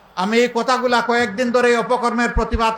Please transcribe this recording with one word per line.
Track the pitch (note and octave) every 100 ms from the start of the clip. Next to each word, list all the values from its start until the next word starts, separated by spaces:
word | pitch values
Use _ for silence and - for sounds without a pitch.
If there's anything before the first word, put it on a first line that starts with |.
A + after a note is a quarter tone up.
| _ -
আমি | F#3+ A3+
এই | A#3+
কথাগুলা | A#3+ A#3 B3 B3 A#3+
কয়েকদিন | A3+ A#3 A#3 G3 B3
ধরে | B3 A#3+
এই | A#3+
অপকর্মের | A3+ A#3+ A#3 A3+ A#3
প্রতিবাদ | A#3 A3+ A3+ A3+